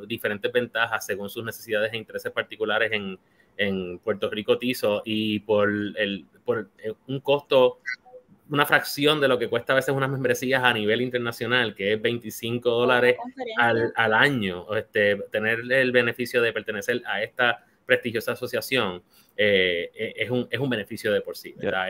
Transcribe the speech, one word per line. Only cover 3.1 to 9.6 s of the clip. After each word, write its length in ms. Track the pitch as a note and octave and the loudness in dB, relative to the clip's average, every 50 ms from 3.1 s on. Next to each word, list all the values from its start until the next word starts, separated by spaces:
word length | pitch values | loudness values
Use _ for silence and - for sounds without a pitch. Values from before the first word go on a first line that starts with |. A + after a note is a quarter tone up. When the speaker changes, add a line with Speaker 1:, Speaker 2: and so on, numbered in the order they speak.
| F#2+ - _ _ _ _ _ _ - | -10 -12 _ _ _ _ _ _ -4
Speaker 1:
en 400 | - G#2 G2+ G2 F#2+ F#2 F2+ F2+ F2+ | -2 -2 0 0 -2 -4 -6 -8 -8
Puerto 300 | - A2 G#2 G2 A2 - | -4 -4 -2 -2 -2 -4
Rico 300 | G#2+ G#2+ G2+ - A#2 - | -4 -4 0 0 0 0
tiso, 420 | A#2+ B2 B2+ - - G#2+ G#2 G2+ - | 0 -4 -2 0 0 0 0 0 -2
y 340 | A2+ A2 G#2+ A2 G#2+ G#2 G#2 | -2 -2 -2 0 0 -2 -2
por 300 | - - G#2+ G#2 G#2 G#2 | 0 2 2 4 4 2
el, 560 | G#2 G#2 G#2 G2+ D#2+ F#2+ G#2 G2+ G2 F2+ C#2+ _ _ _ - | 0 -2 -4 -4 -2 -4 -2 -2 -4 -8 -10 _ _ _ -4
por, 240 | A#2+ A#2 A2+ G2+ _ _ - | -4 -4 -4 -4 _ _ -10
eh, 140 | - A2 A2 _ _ | -10 -10 -10 _ _
un 120 | C3 C3+ C3+ | -8 -8 -6
costo, 600 | - - C#3+ C#3+ - - C#3+ C3 B2+ B2 - _ - - - - _ - - - _ _ - _ _ - | 0 0 0 0 2 2 4 6 6 4 2 _ -12 -12 -12 -12 _ -20 -20 -20 _ _ -20 _ _ -4
una 160 | C#3 C#3+ D3 | 0 0 2
fracción 560 | - D3+ C#3 - - - D3 C#3+ D3+ D#3 D3+ | 4 4 2 2 -2 -4 0 2 2 4 4
de 60 | C#3 | 4
lo 100 | C3 B2 | 2 2
que 100 | A#2+ A#2+ | 2 0
cuesta 260 | G#2 A#2 A#2 | -2 -2 -2